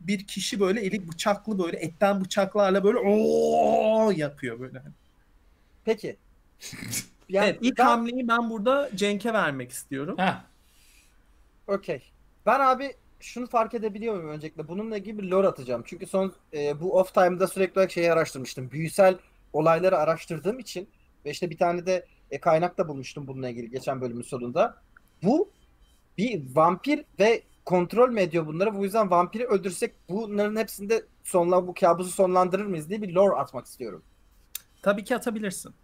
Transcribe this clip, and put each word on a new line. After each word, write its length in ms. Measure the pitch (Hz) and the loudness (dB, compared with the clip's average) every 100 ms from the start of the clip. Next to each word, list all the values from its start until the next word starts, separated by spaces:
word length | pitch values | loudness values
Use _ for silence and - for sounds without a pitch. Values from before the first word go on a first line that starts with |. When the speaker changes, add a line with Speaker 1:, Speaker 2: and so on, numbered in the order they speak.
Speaker 1:
bir 260 | 165 202 196 | -4 -4 -4
kişi 320 | - - 196 | -8 -4 0
böyle 220 | 190 214 | 2 2
eli 260 | 196 - 165 | -2 -4 -8
bıçaklı 500 | - 220 202 - 208 | -4 0 0 -2 -4
böyle 140 | 170 180 | -2 -4
etten 440 | 156 156 202 202 | -6 0 2 2
bıçaklarla 640 | 185 - 190 208 196 190 | -2 0 0 2 2 4
böyle 140 | 196 233 | 2 2
"Oo!" 1120 | 196 214 226 226 226 226 214 226 220 220 220 180 | 2 2 4 2 2 4 4 4 2 2 2 0
yapıyor 440 | 147 143 127 117 | -2 -6 -10 -8
böyle. 220 | 127 131 143 151 _ _ _ _ _ _ _ _ - | -12 -14 -18 -20 _ _ _ _ _ _ _ _ -4
Speaker 2:
Peki. 300 | 220 151 110 _ _ _ _ | -4 -4 -12 _ _ _ _
Speaker 1:
<laughs> 520 | - - - - - _ - | -18 -14 -8 -8 -10 _ -2
Speaker 2:
Yani 160 | 190 208 | 2 2
Speaker 1:
Evet, 120 | - | 2
ilk 160 | 240 - | 0 4
Speaker 2:
ben 80 | 247 | 6
Speaker 1:
hamleyi 420 | 233 233 247 240 | 4 0 -4 0
ben 220 | 233 233 | 0 0
burada 400 | 226 208 277 285 190 | -2 0 0 -2 -2
Cenk'e 380 | 202 208 220 | -2 -2 0
vermek 380 | 220 165 139 127 | 0 0 -2 -8
istiyorum. 460 | - - 135 151 170 | -12 -10 -8 -6 -2
Speaker 3:
Ha. 260 | 185 139 - _ _ _ _ _ _ _ _ _ _ _ - | 0 -2 -8 _ _ _ _ _ _ _ _ _ _ _ -6
Speaker 2:
Okey. 360 | 196 - 143 - _ _ _ - | -6 -4 -10 -10 _ _ _ 2
Ben 140 | 254 | 4
abi 340 | 269 254 277 240 _ _ | 4 2 -2 -10 _ _
şunu 280 | - 233 240 | -16 -12 -2
fark 260 | 240 220 | 0 0
edebiliyor 420 | 233 214 208 226 202 | -2 -6 -6 -6 -6
muyum 140 | 160 | -6
öncelikle? 380 | 151 156 160 156 | -10 -12 -12 -10
Bununla 300 | 180 220 214 | -8 -6 -8
ilgili 200 | 190 214 | -8 -10
bir 60 | |
lore 240 | 190 185 190 | -2 2 2
atacağım. 360 | - 127 120 120 | 0 -6 -8 -8
Çünkü 200 | 175 190 | -14 -4
son, 280 | 190 190 - _ | -2 -2 -4 _
e, 260 | 151 147 147 | -6 -4 -4
bu 180 | 175 170 | 0 2
off 140 | 185 | 2
time'da 340 | - 180 180 185 | 4 4 4 -2
sürekli 320 | - 190 - | 0 -2 2
olarak 120 | 190 | 0
şeyi 200 | - 170 | 2 2
araştırmıştım. 600 | 165 151 135 123 - 131 | 2 0 -4 -10 -10 -10
Büyüsel 460 | 143 160 - 190 185 _ _ _ | -6 -4 4 6 4 _ _ _
olayları 440 | 147 160 165 185 180 | 0 2 4 4 2
araştırdığım 640 | 151 160 - 160 165 254 | 2 0 -4 -6 -4 -6
için 300 | 226 180 190 _ _ _ 147 | -8 -12 -12 _ _ _ -10
ve 40 | |
işte 180 | 147 170 | -6 -6
bir 80 | 156 | 0
tane 280 | 175 175 175 | 0 0 -2
de, 200 | 185 - _ - | -2 -4 _ -12
e, 80 | 139 | -4
kaynak 380 | 175 160 175 - | 2 2 2 -2
da 100 | 170 | -4
bulmuştum 400 | 139 127 - 135 | -4 -10 -12 -12
bununla 220 | 135 127 | -8 -8
ilgili 200 | 117 117 | -8 -10
geçen 300 | 131 - 131 | -8 -6 -6
bölümün 200 | 127 117 | -6 -8
sonunda. 520 | - 127 120 139 233 - _ _ _ - | -10 -8 -4 0 0 -2 _ _ _ -4
Bu 260 | 170 294 403 _ _ _ _ _ _ - | 0 2 0 _ _ _ _ _ _ -4
bir 380 | 233 202 131 131 | -4 -4 -2 2
vampir 480 | 160 185 269 294 - - | 4 2 -2 -4 -4 2
ve 240 | 208 233 - _ - | 2 2 -2 _ 0
kontrol 440 | 180 175 202 254 | 2 2 4 2
mü 120 | 226 | 4
ediyor 240 | 175 165 156 | 0 0 -2
bunları? 280 | 156 208 202 | -2 -2 -2
Bu 80 | |
yüzden 260 | 196 220 202 | -2 0 4
vampiri 340 | 175 175 214 240 | 4 2 -2 0
öldürsek 480 | 202 185 175 226 - - | 0 -2 -6 -6 -8 -8
bunların 460 | 190 220 202 208 214 | -6 -4 -2 -2 -2
hepsinde 480 | 220 - 202 226 - _ | -4 -6 -2 -2 -2 _
sonla-, 440 | - 185 170 180 180 | -2 0 4 4 2
bu 60 | |
kabusu 360 | 175 180 165 185 | 2 4 4 0
sonlandırır 540 | 175 185 185 185 185 208 | 0 2 4 2 0 -2
mıyız 240 | 170 151 | -6 -6
diye 120 | 214 | -8
bir 120 | 208 | -2
lore 220 | 170 196 135 | 4 4 4
atmak 300 | 135 127 - | -4 -8 -14
istiyorum. 380 | - 117 87 _ _ _ _ _ - _ _ | -14 -12 -14 _ _ _ _ _ -16 _ _
Speaker 1:
Tabii 220 | 196 202 | -2 0
ki 120 | 208 240 | -2 -4
atabilirsin. 580 | 247 220 208 185 - - | -4 -6 -6 -8 -12 -20